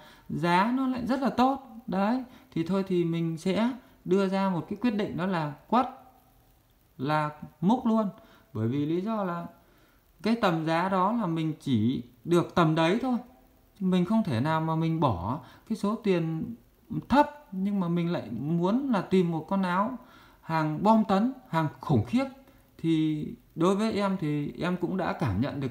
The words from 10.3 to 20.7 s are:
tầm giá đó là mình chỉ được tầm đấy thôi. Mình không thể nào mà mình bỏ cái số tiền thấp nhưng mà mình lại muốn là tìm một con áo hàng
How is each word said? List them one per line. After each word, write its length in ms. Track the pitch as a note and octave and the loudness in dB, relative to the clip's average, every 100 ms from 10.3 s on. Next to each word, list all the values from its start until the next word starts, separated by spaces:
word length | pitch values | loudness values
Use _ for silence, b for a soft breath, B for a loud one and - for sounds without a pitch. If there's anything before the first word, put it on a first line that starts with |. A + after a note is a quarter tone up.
| A#3 | 2
tầm 240 | G3+ E3 D#3 | 2 2 0
giá 220 | E3 F#3 | 0 2
đó 240 | F#3+ F#3+ | 2 2
là 140 | A#3+ F#3 | 0 0
mình 280 | E3 D#3+ - | 0 -2 -4
chỉ 420 | C#3+ A2+ A2+ C#3+ - - | 0 2 2 0 -6 -12
được 300 | - E3+ D#3+ | 0 2 2
tầm 200 | - D#3+ | 2 4
đấy 240 | D#3+ E3 A3 | 4 2 2
thôi. 140 | C4 A#3+ - - _ _ _ - | 0 -2 -4 -20 _ _ _ -4
Mình 240 | F#3+ F#3 | 0 2
không 180 | F3 A3 | 2 2
thể 180 | F3+ A2+ | 2 0
nào 200 | D3+ D#3+ | 0 0
mà 160 | D#3+ D#3+ | 0 0
mình 240 | E3 D#3+ | 0 2
bỏ 400 | C#3+ F2+ F#2 C#3+ B B - | 2 2 -4 -6 B B -10
cái 100 | A3 | -4
số 180 | G3+ A3 | -4 -2
tiền 580 | G3+ F3 E3 D#3+ G3 A#3 _ _ - D#3 - | 0 0 0 -4 -8 -12 _ _ -10 -8 2
thấp 220 | C4+ D4 - - | 2 2 -2 -12
nhưng 280 | F#3 G3 G3+ | -4 -2 0
mà 80 | E3+ | 0
mình 240 | F3 E3+ | 0 0
lại 180 | E3 - | -2 -6
muốn 600 | A#2 C#3+ E3+ F3 B3 C#4 | -6 -2 0 2 0 0
là 100 | G3+ | 0
tìm 280 | - F#3+ F3 | 2 2 2
một 160 | D#3+ D#3 | -2 -2
con 140 | G3 | -2
áo 360 | F3+ F3+ A3 B3 B B B B | 0 0 -2 -4 B B B B
hàng 420 | - D#3+ D#3 | -4 0 0